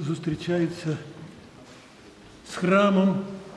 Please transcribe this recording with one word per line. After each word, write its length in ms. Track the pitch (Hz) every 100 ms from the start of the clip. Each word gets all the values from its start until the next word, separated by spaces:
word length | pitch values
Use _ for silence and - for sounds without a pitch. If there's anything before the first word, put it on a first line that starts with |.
| 151
зустрічається 920 | 165 165 151 - 175 165 - 160 147 - - - - - - - - - - - - - - -
з 40 |
храмом 680 | - 175 196 202 190 190 170 - - -